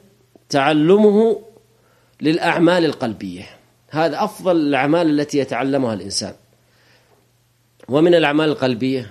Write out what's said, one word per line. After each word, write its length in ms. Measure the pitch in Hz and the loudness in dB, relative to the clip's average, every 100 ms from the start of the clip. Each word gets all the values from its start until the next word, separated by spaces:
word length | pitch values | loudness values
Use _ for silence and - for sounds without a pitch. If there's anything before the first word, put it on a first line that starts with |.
| _ _ _ - - | _ _ _ -20 -4
تعلمه 920 | 143 139 151 156 202 208 202 226 208 - - _ _ _ _ _ - | 0 2 4 4 6 4 4 2 -2 -8 -20 _ _ _ _ _ -4
للأعمال 640 | 147 165 170 156 165 180 | -2 0 0 2 2 4
القلبية، 640 | 160 - 123 98 95 90 107 - _ _ _ | 0 -2 -6 -8 -10 -12 -18 -20 _ _ _
هذا 340 | 147 160 143 | -2 -2 -2
أفضل 320 | 208 - 175 170 | -6 -4 -2 0
الأعمال 640 | 147 139 143 165 165 147 | 0 0 2 2 2 0
التي 180 | 147 143 | -2 -2
يتعلمها 560 | 127 120 135 139 123 | -2 -4 -2 -2 -2
الإنسان. 380 | 104 98 - 101 - _ _ _ _ _ _ _ _ _ _ _ _ _ _ - | -4 -8 -8 -10 -14 _ _ _ _ _ _ _ _ _ _ _ _ _ _ -4
ومن 260 | 139 175 | 0 2
الأعمال 340 | 170 147 147 156 | 2 2 0 -2
القلبية 580 | 143 131 117 131 131 104 | -2 -2 -2 -4 -4 -8